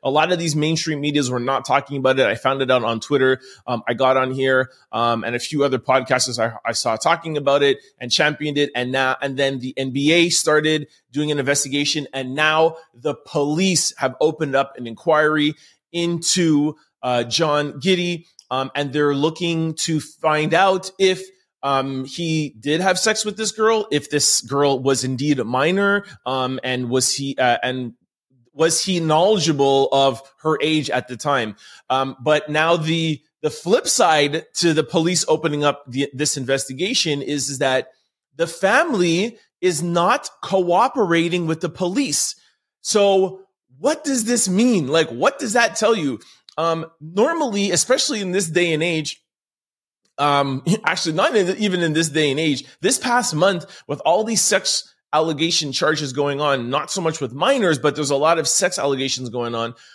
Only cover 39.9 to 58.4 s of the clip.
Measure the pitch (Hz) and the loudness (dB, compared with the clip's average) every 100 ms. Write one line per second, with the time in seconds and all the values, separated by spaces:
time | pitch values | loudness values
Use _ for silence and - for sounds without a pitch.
39.9 | 170 180 277 - - - 190 175 180 247 | 2 2 0 -4 -14 -2 0 2 4 2
40.9 | 269 180 165 165 175 160 160 170 - 180 | 2 2 2 2 0 -2 -2 -4 -4 -2
41.9 | 220 254 143 - - _ _ _ _ - | -2 -2 -2 -4 -8 _ _ _ _ 0
42.9 | 214 202 190 185 190 - _ _ 131 247 | 4 6 4 2 -4 -20 _ _ -4 -2
43.9 | 311 302 254 220 240 185 185 247 202 131 | -2 -2 -2 0 0 2 2 4 2 2
44.9 | 160 - 117 247 277 214 233 233 - 220 | 2 0 0 0 0 0 2 2 2 0
45.9 | 226 143 110 - _ _ - 165 165 160 | 2 -2 -4 -10 _ _ -4 -2 -2 -6
46.9 | _ 156 185 285 330 262 202 196 165 - | _ -6 0 2 2 -2 -2 0 0 0
47.9 | 262 - 220 190 185 165 170 175 156 175 | 0 0 -4 -2 -2 -2 0 0 0 0
48.9 | 160 147 - _ _ _ _ _ _ _ | -2 -4 -10 _ _ _ _ _ _ _
49.9 | _ _ - 147 143 139 131 156 220 - | _ _ -2 2 2 2 -2 0 0 0
50.9 | 175 160 156 302 220 180 190 208 180 170 | -2 -2 0 2 2 0 0 -2 0 0
51.9 | 156 160 151 151 139 160 131 - - 202 | 0 0 2 2 2 0 -2 -6 -4 -2
52.9 | 262 247 240 - 151 190 175 - - - | 0 0 0 0 2 2 2 -6 -14 -10
53.9 | 143 156 190 220 220 - 202 - - - | -2 2 2 2 0 2 0 0 -4 -8
54.9 | _ _ 151 165 143 165 - 147 131 151 | _ _ 0 0 0 0 0 -2 -2 0
55.9 | 147 143 131 143 139 151 135 120 143 139 | 0 -2 -2 -2 0 0 0 -2 -4 -4
56.9 | 196 165 156 127 135 208 277 185 135 147 | -4 -4 -4 -6 -4 -2 2 2 2 0
57.9 | 143 143 139 156 165 | -2 -2 2 2 2